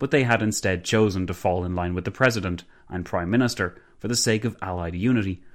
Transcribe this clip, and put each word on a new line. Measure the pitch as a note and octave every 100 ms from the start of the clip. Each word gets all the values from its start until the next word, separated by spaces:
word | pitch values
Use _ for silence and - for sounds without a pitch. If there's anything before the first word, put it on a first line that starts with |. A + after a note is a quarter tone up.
but | C3+
they | D3+
had | B2 A2+
instead | A2 G#2+ G2+ F2+
chosen | - A2 G#2+ F#2+ F2+
to |
fall | F2+ F#2+ F2+
in | F2+ F2+
line | F2
with | F2+
the | F2+
President | - C3 A2+ F#2 F2 - - -
and | F2+
Prime | F2 F#2+ F2
Minister | A#2+ A#2+ - F2+ - - -
for | G#2
the | A#2+
sake | - A2
of | A#2 -
Allied | F#2 F2+ E2+
unity, | F2+ A#2 A#2+ G2 F2+ -